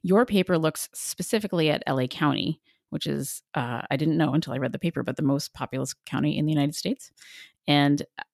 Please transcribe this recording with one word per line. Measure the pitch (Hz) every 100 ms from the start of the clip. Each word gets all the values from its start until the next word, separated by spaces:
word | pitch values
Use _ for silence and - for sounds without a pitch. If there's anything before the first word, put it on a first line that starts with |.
your | 175 196
paper | 247 202 180 170
looks | 156 - -
specifically | - - - 175 208 208 175 156
at | 147 -
L | 135
A | 127
County, | - 151 - 90 160 _ _ _
which | 156 147
is, | 143 139 - -
uh, | - 120 120 -
I | 135
didn't | 156 156
know | 143
until | 147 143
I | 131
read | 123
the | -
paper, | 170 139
but | 127 131
the |
most | 135 139 -
populous | - 127 131 135 - -
county | 143 147 -
in |
the | 151
United | 151 143
States, | - 185 277 - _ - - - _ -
and | 147 143 143 - - -